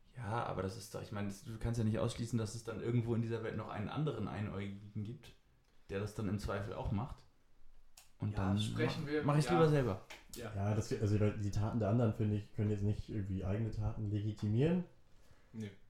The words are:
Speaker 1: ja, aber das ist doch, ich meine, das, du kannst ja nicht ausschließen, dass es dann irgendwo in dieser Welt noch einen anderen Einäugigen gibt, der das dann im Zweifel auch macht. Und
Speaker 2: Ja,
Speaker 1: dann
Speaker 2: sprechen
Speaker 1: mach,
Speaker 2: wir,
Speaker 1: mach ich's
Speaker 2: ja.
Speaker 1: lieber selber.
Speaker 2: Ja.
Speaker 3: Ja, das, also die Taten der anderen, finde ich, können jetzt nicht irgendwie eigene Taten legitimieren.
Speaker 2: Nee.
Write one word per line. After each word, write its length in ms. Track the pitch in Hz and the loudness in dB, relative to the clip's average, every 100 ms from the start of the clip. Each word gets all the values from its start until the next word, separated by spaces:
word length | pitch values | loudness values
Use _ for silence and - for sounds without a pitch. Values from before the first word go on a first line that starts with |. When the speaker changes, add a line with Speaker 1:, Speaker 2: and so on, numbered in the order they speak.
| - - | -20 -8
Speaker 1:
ja, 300 | 123 113 - | -4 -2 -2
aber 160 | 95 | -2
das 160 | 95 104 | -2 -4
ist 180 | - - | -10 -10
doch, 60 | |
ich 100 | 98 | -8
meine, 160 | 104 101 | -4 -4
das, 160 | 98 | -6
du 140 | - 113 | -10 -4
kannst 180 | 120 117 | -2 2
ja 60 | |
nicht 160 | 110 107 | 2 4
ausschließen, 400 | 117 - 117 117 | 0 0 -2 0
dass 160 | 107 113 | -2 -6
es 80 | |
dann 160 | - 104 | -8 -6
irgendwo 340 | 117 120 113 113 | 0 2 2 0
in 60 | |
dieser 220 | 117 113 | 0 -2
Welt 140 | 110 110 | -4 -4
noch 100 | 107 | -6
einen 220 | 104 104 | -4 -4
anderen 400 | 113 151 107 101 | -2 -2 -2 -4
Einäugigen 760 | 78 104 90 101 101 104 110 | -4 -4 -4 -6 -8 -10 -8
gibt, 300 | 104 120 - - _ _ _ - - | -8 -10 -14 -20 _ _ _ -20 -6
der 100 | 98 | -4
das 160 | 101 - | -4 -2
dann 140 | 107 | -2
im 100 | 101 | 0
Zweifel 340 | - 101 107 | 0 -2 -2
auch 200 | - - | -4 0
macht. 240 | 101 135 - - - - - - - - - - - | 0 0 -6 -16 -20 -20 -18 -16 -16 -20 -20 -20 -6
Und 120 | 107 | -4
Speaker 2:
Ja, 60 | 101 | 0
Speaker 1:
dann 200 | 95 101 | 2 2
Speaker 2:
sprechen 460 | 107 110 - - | 0 0 0 0
Speaker 1:
mach, 80 | 143 | -2
Speaker 2:
wir, 120 | 151 147 | 0 4
Speaker 1:
mach 100 | 147 | 4
ich's 100 | 151 | 4
Speaker 2:
ja. 40 | |
Speaker 1:
lieber 160 | 175 156 | 6 8
selber. 380 | 151 123 98 - - - - | 6 4 0 -6 -18 -16 -10
Speaker 2:
Ja. 180 | 110 98 | -6 -2
Speaker 3:
Ja, 180 | 101 | 2
das, 160 | 107 - 127 | 2 0 0
also 160 | 107 104 | 4 4
die 340 | 104 104 101 | 4 2 0
Taten 280 | 98 107 117 | 0 2 2
der 100 | 101 | 4
anderen, 240 | 117 113 | 4 4
finde 240 | 104 107 104 | 4 2 0
ich, 120 | 101 | -2
können 180 | - 104 | -2 0
jetzt 120 | 104 | 2
nicht 260 | 101 101 - | 0 0 -2
irgendwie 340 | 107 98 95 | -4 -2 -2
eigene 280 | 95 104 110 | 0 0 0
Taten 380 | 110 107 110 107 | 0 -2 -2 -2
legitimieren. 760 | 104 107 104 107 110 151 180 175 - - - - - - | 0 -2 0 2 4 4 4 -2 -12 -20 -20 -20 -20 -16
Speaker 2:
Nee. 180 | 113 107 95 - | -10 -10 -10 -20